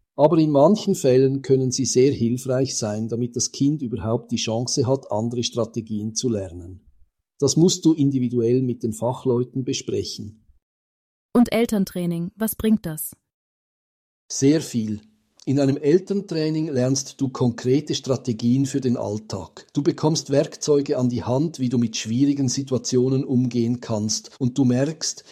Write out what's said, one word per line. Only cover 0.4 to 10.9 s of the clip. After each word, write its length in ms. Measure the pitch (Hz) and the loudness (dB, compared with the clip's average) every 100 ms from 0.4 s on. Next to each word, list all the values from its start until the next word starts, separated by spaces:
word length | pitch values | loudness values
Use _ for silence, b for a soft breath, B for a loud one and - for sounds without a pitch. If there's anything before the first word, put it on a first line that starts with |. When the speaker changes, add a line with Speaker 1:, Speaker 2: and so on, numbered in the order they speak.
| 156 | 4
Speaker 1:
manchen 420 | 139 156 208 196 | 6 6 4 0
Fällen 480 | 190 139 127 135 135 | 0 4 4 4 0
können 300 | 135 131 131 | 2 2 2
sie 140 | 127 120 | -2 0
sehr 260 | 127 135 | 4 4
hilfreich 680 | - 117 127 127 127 135 - | 4 0 -2 -2 -2 -2 -2
sein, 320 | 107 104 113 | -4 -4 -4
damit 260 | 117 120 120 | -4 -4 -4
das 160 | - | -4
Kind 300 | - 139 151 | 0 0 0
überhaupt 500 | 123 110 110 120 - | -4 -4 -2 -2 -2
die 40 | 117 | -4
Chance 500 | - 110 123 - 120 | -2 -2 -2 0 0
hat, 260 | 135 - | 0 -2
andere 300 | 104 117 120 | -4 -2 -4
Strategien 720 | 117 120 113 120 110 107 110 | -4 -2 -4 -6 -8 -6 -6
zu 160 | 110 127 | -4 -2
lernen. 520 | 107 92 87 87 92 _ - _ _ _ - | -2 -6 -12 -16 -18 _ -20 _ _ _ -2
Das 180 | 139 156 | 0 4
musst 260 | 180 175 | 4 4
du 100 | 156 | 2
individuell 680 | 160 139 135 123 120 113 131 | 2 2 0 0 0 2 2
mit 220 | 127 120 | 0 -2
den 100 | 117 | -6
Fachleuten 720 | 110 117 127 131 120 127 131 127 | -4 -4 -2 0 0 -2 -4 -4
besprechen. 800 | 135 - 104 - - 104 - _ _ _ _ _ | -6 -4 -6 -6 -10 -14 -16 _ _ _ _ _